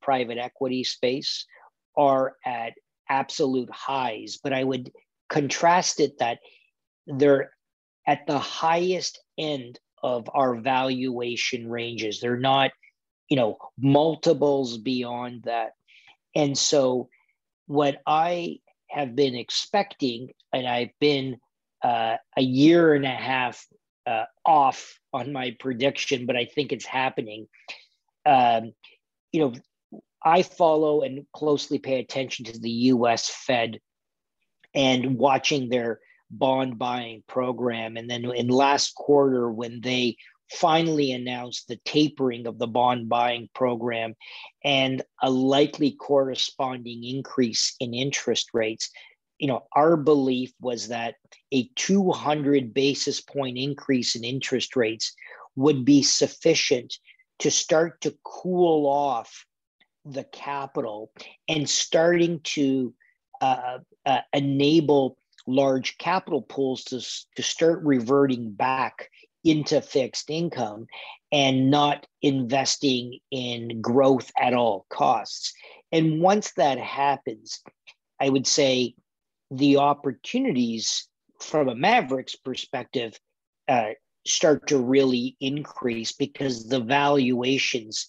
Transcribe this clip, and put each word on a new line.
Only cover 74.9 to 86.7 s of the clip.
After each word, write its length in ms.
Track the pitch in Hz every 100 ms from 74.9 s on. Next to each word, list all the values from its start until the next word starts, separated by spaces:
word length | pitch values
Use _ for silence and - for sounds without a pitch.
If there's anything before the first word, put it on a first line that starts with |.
| - 143 113 98 - - - - - _
And 280 | 165 160 156
once 300 | 185 208 - -
that 200 | 151 127
happens, 840 | - - 139 139 - 110 110 - - - _ _ _ -
I 80 | 139
would 180 | 135 -
say 500 | - 135 127 120 - _ _ _ _ -
the 260 | 131 143 139
opportunities 1300 | 143 143 143 - - 247 269 127 120 113 - - - _ _ -
from 300 | - 156 135
a 60 | 117
Mavericks 600 | 185 240 135 131 127 -
perspective, 840 | 135 127 - 127 120 127 113 - _ _ _ _ -
uh, 220 | 123 107 113 _ _ -
start 400 | - 165 143 -
to 100 | 139
really 580 | 120 135 135 123 127 -
increase 720 | 135 147 143 - 123 113 113
because 560 | - 139 - 135 117
the 120 | 110